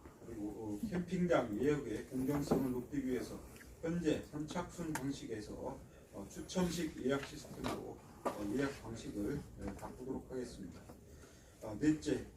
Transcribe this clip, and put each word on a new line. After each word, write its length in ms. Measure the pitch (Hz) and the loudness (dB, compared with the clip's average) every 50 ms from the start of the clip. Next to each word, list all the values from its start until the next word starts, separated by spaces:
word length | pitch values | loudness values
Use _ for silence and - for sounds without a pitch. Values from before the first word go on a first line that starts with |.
| - - - - - | -12 -16 -16 -14 -12
그리고, 220 | 117 113 107 104 | -10 -6 -4 -4
어, 400 | 104 101 - 110 104 104 104 - - | -4 -4 -4 -4 -4 -4 -2 -2 0
캠핑장 720 | 175 180 175 - 180 175 180 170 156 131 123 110 101 110 | 0 0 0 2 4 4 6 8 8 8 6 4 2 4
예역의 440 | 127 147 147 135 - - 107 - - | 6 6 6 6 4 0 -2 -2 -2
공정성을 680 | - 131 127 131 143 147 143 143 - - 135 135 127 | -2 -2 0 2 2 2 4 4 4 6 6 4 4
높이기 380 | 123 123 120 - 147 135 127 127 | 2 0 -2 -2 0 0 2 2
위해서 300 | 123 113 104 - 104 95 - - - - - - - - - | 2 2 0 -2 -6 -8 -10 -12 -14 -14 -14 -16 -8 -4 0
현재 420 | 165 170 175 165 151 - - - - | 2 2 4 6 6 6 4 2 -2
선착순 600 | 147 151 151 - - 180 - - - - 165 156 151 | -4 -2 -2 0 0 -2 -2 -2 -4 -4 -2 0 0
방식에서, 880 | 143 135 139 135 - 127 120 113 107 101 98 95 92 98 127 - - - - - - - - - | 0 0 0 -2 -2 -4 -4 -4 -4 -4 -6 -6 -4 -4 -4 -4 -6 -8 -14 -16 -18 -18 -12 -10
어, 140 | 98 - | -10 -8
추첨식 800 | - - 170 - - - 185 180 170 156 170 160 151 - - 123 | -8 -8 -8 -6 -2 2 4 4 4 4 2 0 -2 -2 0 2
예약 180 | 127 139 139 - | 4 4 2 2
시스템으로, 720 | - - - - - - - - - - - - - - - - - - - - | -2 -8 -10 -10 -10 -6 -4 -2 -2 -2 -2 -4 -8 -10 -10 -14 -16 -10 -4 -4
어, 300 | - - 104 104 101 110 | -2 -2 -2 0 0 2
예약 240 | 135 139 139 - - | 2 2 2 0 -4
방식을, 580 | - 113 113 113 - - - 104 101 - 151 - - - - 98 | -6 -8 -8 -6 -6 -4 -2 0 0 0 0 -2 -4 -6 -8 -6
어, 140 | 98 101 - - | -6 -4 -4 -4
바꾸도록 460 | - - - - 127 131 139 - - - | -6 -8 -8 -8 -6 -4 -4 -4 -4 -4
하겠습니다. 500 | 131 127 123 120 - 95 92 87 85 - - - - - - - - - - - - - - - - - | -4 -4 -4 -4 -6 -8 -10 -10 -10 -12 -14 -14 -14 -16 -16 -16 -16 -16 -16 -16 -18 -18 -20 -20 -14 -10
어, 140 | - 110 107 - | -6 -6 0 4
넷째, 460 | 143 156 156 - - 147 127 - - - - | 6 6 6 6 4 2 2 0 0 -4 -10